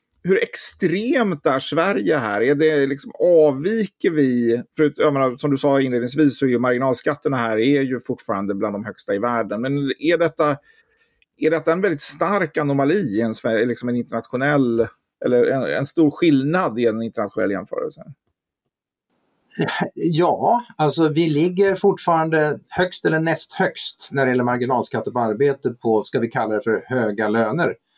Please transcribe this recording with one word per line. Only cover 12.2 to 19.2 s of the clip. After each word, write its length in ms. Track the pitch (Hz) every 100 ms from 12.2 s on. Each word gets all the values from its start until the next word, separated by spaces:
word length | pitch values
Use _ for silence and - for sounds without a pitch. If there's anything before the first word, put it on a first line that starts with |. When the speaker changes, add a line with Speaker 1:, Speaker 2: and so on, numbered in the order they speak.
| 170 202 160 -
Speaker 1:
anomali 640 | 147 139 139 202 139 101
i 20 |
en 140 | 113
Sver-, 320 | 107 123 113 120
liksom 220 | 117 123
en 80 | 123
internationell, 880 | 120 113 - 127 139 147 123 117 113 - _ _
eller 260 | - 123 120
en, 120 | 131
en 220 | 90 82
stor 260 | 143 - 151
skillnad 680 | - 170 139 139 180 170 110
i 80 | 117
en 160 | 110
internationell 480 | 113 113 104 - 98
jämförelse? 520 | 95 101 - 156 156 - - _ _ _ _ _ _ _ _ _ _